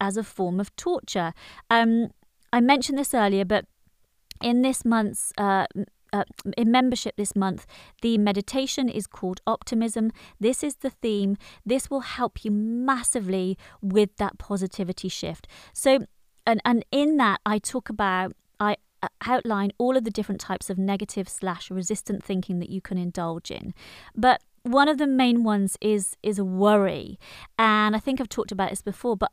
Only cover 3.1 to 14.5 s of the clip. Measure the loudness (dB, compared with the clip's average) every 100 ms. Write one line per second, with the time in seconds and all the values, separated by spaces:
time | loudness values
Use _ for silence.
3.1 | 2 2 2 2 0 -2 _ _ _ _
4.1 | _ _ -8 0 2 2 0 0 2 0
5.1 | -4 -8 -2 0 2 0 -4 -10 _ _
6.1 | -4 -4 -6 -8 0 4 4 4 0 -4
7.1 | -4 -4 0 -2 -4 -10 -20 -20 _ 0
8.1 | 2 2 0 -2 -4 -4 -2 -2 -4 -8
9.1 | -8 -8 -4 -4 -4 -2 -2 0 0 -2
10.1 | -4 -16 -2 0 0 -4 -4 -8 -4 -2
11.1 | 0 0 -2 -8 -16 -2 -2 0 -6 -6
12.1 | -4 -4 -4 -2 -2 -2 -2 0 0 -2
13.1 | -2 -2 -2 -2 -4 -10 -8 0 2 2
14.1 | 0 -6 -6 -6